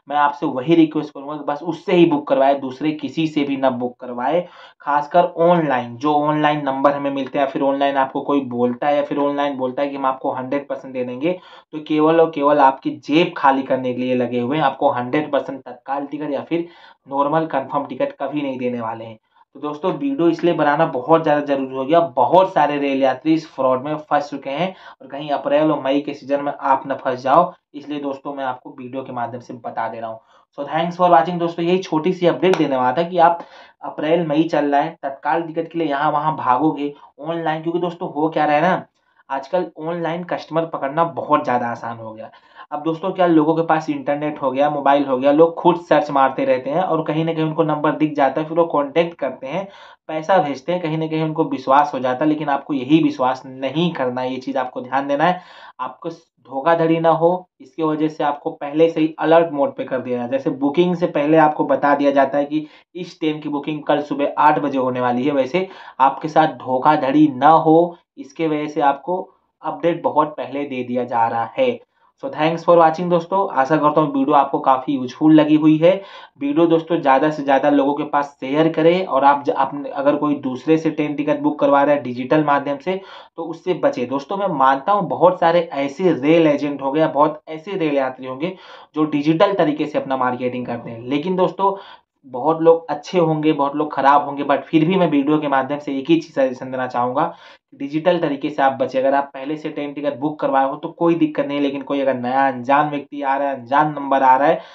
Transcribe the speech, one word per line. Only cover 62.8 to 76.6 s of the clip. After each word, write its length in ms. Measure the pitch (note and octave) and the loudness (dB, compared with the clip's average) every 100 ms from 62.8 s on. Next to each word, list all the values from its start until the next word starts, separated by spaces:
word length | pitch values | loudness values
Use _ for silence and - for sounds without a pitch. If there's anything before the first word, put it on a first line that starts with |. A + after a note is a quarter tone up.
| _ - | _ -12
इस 220 | - - | -12 -4
ट्रेन 200 | D#3 D3+ | -4 -4
की 80 | D3+ | -6
booking 340 | C#3+ C#3+ D3+ | -6 -6 -6
कल 200 | - D3 | -2 -2
सुबह 320 | - C#3 C#3+ - | -2 -2 -2 4
आठ 180 | D3 - | 4 4
बजे 200 | D3 C3 | 0 -2
होने 220 | B2+ B2 | -2 0
वाली 240 | B2 A#2+ | -2 0
है, 80 | C#3+ | 0
वैसे 360 | C#3 B2+ F3 F#3+ - - - | 0 0 -2 -4 -10 -18 0
आपके 280 | C3+ - D#3 | 0 2 0
साथ 260 | D#3+ D#3 - | 2 2 0
धोखाधड़ी 680 | B2+ C3 D3+ D#3 C3 D3 D3+ B2+ | -4 2 2 2 2 4 4 6
ना 140 | C#3 | 6
हो, 460 | D#3+ D#3+ D#3+ F3 - _ - | 6 6 4 4 -4 _ -20
इसके 280 | C3+ - D#3+ | -18 -6 -4
वजह 180 | D3+ D3+ | -4 -4
से 140 | D#3 | 0
आपको 380 | C#3+ C#3 - F#3 - _ _ _ | 0 0 -4 -6 -6 _ _ _
update 400 | D#3 C#3+ E3 D#3 | -10 -2 -2 0
बहुत 320 | C3+ D3 D3+ - | 0 0 0 -4
पहले 280 | B2+ C#3 | -8 -6
दे 180 | C3+ B2+ | -6 -6
दिया 200 | A#2+ B2 A#2+ | -4 -4 -2
जा 200 | A#2+ A#2 | 0 0
रहा 220 | A#2 A2+ - | 0 -4 0
है। 220 | B2+ A#2 - _ _ _ | 0 0 -10 _ _ _
So, 60 | C#3 | -10
thanks 340 | D3 D#3 E3 | -2 0 0
for 100 | F3+ E3+ | 4 6
watching 320 | D#3+ D#3+ F3 | 6 4 0
दोस्तों, 280 | E3+ E3 F#3+ G3 | 0 0 -2 0
आशा 240 | C3 C3+ D#3 | 0 2 2
करता 240 | D3 D#3 | 4 2
हूँ 120 | D3+ | 0
वीडियो 240 | C#3 C3+ D3 | 0 2 2
आपको 220 | C#3 D3+ | 2 0
काफ़ी 320 | D3 C3 - | 2 0 0
useful 400 | C#3 B2 - D#3 | -4 -6 0 6
लगी 220 | D#3 D3+ D3+ | 6 6 4
हुई 200 | D#3 D#3 | 6 6
है। 120 | E3+ F#3+ - - - _ | 4 4 -4 -20 -20 _
वीडियो 260 | C#3 D3 | -2 2